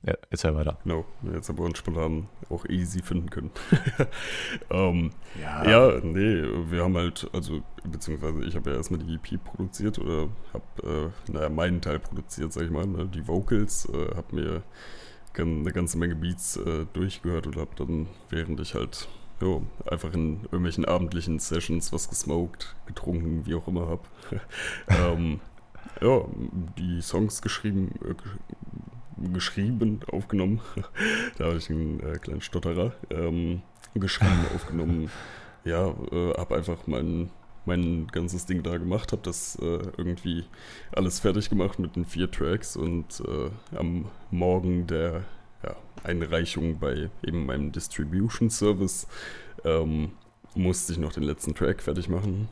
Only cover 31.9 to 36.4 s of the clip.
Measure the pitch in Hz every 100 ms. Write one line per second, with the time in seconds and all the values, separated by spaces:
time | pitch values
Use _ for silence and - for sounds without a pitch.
31.9 | 76 76 78 - 76 - - 85 85 104
32.9 | - - 82 85 85 85 87 - - -
33.9 | 107 95 - 95 90 85 87 - 82 80
34.9 | 85 80 - - - - - - 85 92
35.9 | 73 - 85 87 -